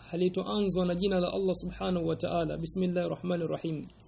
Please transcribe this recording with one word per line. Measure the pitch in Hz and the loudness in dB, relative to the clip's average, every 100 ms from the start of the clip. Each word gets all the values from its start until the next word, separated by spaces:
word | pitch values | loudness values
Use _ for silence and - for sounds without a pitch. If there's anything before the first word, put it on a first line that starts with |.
| - | -6
halitoanzwa | 170 185 180 185 208 202 175 180 | 0 2 2 0 2 2 2 2
na | |
jina | 175 196 185 | 2 2 2
la | 175 | 2
Allah | 196 190 | 2 0
Subhanahu | 185 180 - 190 180 165 | 0 -2 -4 0 0 0
wa | 160 | 0
Ta'ala, | 175 170 160 151 | 0 0 0 -2
"Bismillahir | 165 185 185 180 170 | -2 0 0 2 0
Rahmanir | 160 180 175 160 | -2 -2 0 0
Rahim," | 151 165 160 - - | -2 -4 -6 -8 -14